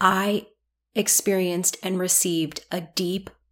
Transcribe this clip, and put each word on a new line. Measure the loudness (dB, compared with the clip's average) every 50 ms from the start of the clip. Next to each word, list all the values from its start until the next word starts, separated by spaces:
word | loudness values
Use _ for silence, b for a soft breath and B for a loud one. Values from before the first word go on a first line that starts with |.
I | 2 2 2 2 2 0 0 -2 -4 -8 _ _ _ _ _ _ _ _ -2
experienced | -2 0 2 2 2 2 2 2 2 2 0 0 0 -2 -2 -2 -4
and | -4 -4 -2 -2
received | 0 2 2 2 2 2 0 0 -2 -2 -4 -10 -12 -8
a | -8 -8
deep | -8 -8 _ -4 -4 -2 -4 -6 -8 -12 -18 _ _ _